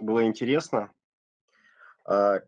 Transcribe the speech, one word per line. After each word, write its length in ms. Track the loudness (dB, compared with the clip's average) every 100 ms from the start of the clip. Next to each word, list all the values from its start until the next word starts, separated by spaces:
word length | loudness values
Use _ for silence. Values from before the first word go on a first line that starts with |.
Было 240 | -2 0
интересно. 640 | 0 0 -2 -2 -2 -4 -6 _ _ _ _ _ _ _ _ _ -20 _
А, 360 | -2 2 2 0